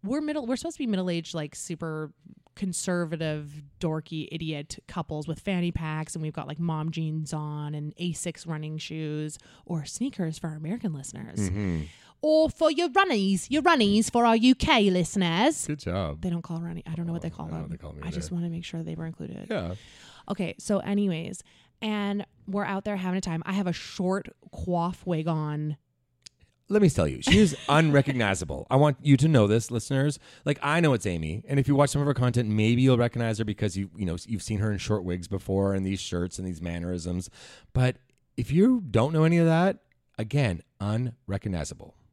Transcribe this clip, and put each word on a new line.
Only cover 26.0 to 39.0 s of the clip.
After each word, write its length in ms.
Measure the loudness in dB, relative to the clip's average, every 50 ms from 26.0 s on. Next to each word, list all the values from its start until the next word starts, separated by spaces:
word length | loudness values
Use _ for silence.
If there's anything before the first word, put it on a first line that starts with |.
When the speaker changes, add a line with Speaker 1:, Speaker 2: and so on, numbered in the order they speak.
| _ _ _ _ _ -20 _ _ -20 _ _ _ _ _
Speaker 2:
Let 100 | 2 6
me 80 | 6 6
tell 180 | 6 6 2
you, 140 | 2 0 -2
she 200 | 2 6 8 8
is 140 | 8 6 4 -2 0
Speaker 1:
<laughs> 60 | 4
Speaker 2:
unrecognizable. 1000 | 4 6 6 8 6 6 6 4 2 2 2 2 2 0 -2 -6 -6 -8 -4 2
I 60 | 4
want 200 | 6 6 6 4 0 6
you 160 | 6 6 8
to 100 | 8 6
know 180 | 8 8 8
this, 240 | 8 6 2 2 0
listeners. 480 | -6 -6 -4 -2 0 0 0 0 -2 -4 _ -20 -20 -8 _
Like, 120 | -4 -2 -2 0
I 180 | 0 2 4
know 140 | 4 4 4
it's 100 | 2 0
Amy, 380 | -2 -4 -2 -2 -4 -4 -6 -4
and 140 | 0 0 2
if 80 | 4 4
you 60 | 6
watch 160 | 4 4 4
some 100 | 4 0
of 60 | 0
her 80 | 0 2
content, 340 | 2 2 2 2 2 0 2
maybe 320 | 2 2 4 4 4 6
you'll 160 | 6 6 6
recognize 400 | 6 4 0 0 -2 -2 -2 -2
her 80 | -2 -2
because 320 | -4 -2 -2 -2 -2 -2
you, 140 | -4 -6 -6 -6 -6
you 80 | -4
know, 100 | -4 -4 -6 -6
you've 160 | -6 -6 -6 -4
seen 180 | -4 -2 -2
her 120 | 0 -2 -2
in 60 | -4
short 260 | -2 -2 -2 -2 0
wigs 240 | -2 -4 -4 -4 -6
before 460 | -6 -6 -4 0 0 2 2 2 0
and 100 | 0 -2
these 160 | -2 -4 -4
shirts 380 | -6 -6 -4 -4 -4 -4 -6 -8
and 100 | -8 -8
these 140 | -8 -6 -6
mannerisms. 640 | -6 -6 -6 -4 -4 -6 -4 -4 -4 -4 -4 -6 -8 _ -20 -20 -20 -20 -20 _ _ _
But 220 | 2 2 2 0 _ _ _ _ _ _ _ _ -8
if 120 | -6 0
you 320 | 2 4 6 6 4 2 0 0
don't 220 | 2 2